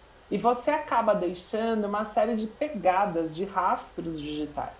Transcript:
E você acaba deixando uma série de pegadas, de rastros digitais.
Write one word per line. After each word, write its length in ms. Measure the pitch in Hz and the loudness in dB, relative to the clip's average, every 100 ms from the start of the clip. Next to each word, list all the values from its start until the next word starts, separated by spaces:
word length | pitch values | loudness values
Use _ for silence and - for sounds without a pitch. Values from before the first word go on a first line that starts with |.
| - - - | -18 -20 -4
E 80 | 196 | 0
você 320 | 233 247 - | 2 2 2
acaba 420 | 302 294 247 214 | 0 2 2 4
deixando 760 | 185 175 180 - 214 226 220 202 | 2 0 -4 -4 -2 0 0 0
uma 180 | 208 | -2
série 320 | 214 233 220 226 | 0 2 2 2
de 100 | 220 | -4
pegadas, 880 | - - 202 175 185 202 165 160 | -4 -4 2 4 4 4 2 -2
de 100 | 156 | -2
rastros 760 | 196 190 185 233 - - 165 160 | -4 0 2 0 -4 -8 -6 -6
digitais. 500 | 147 151 147 143 - | -6 -6 -6 -6 -8